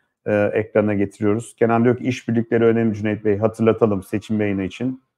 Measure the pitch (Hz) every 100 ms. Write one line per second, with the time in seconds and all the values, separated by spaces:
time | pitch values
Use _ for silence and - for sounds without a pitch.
0 | _ _ - 104 104 110 107 - 107 101
1 | 98 - 107 107 117 - 117 113 117 120
2 | 127 127 - 117 113 117 117 113 113 104
3 | 107 104 107 98 110 110 113 107 113 101
4 | - 107 - 107 104 98 95 - 123 131
5 | _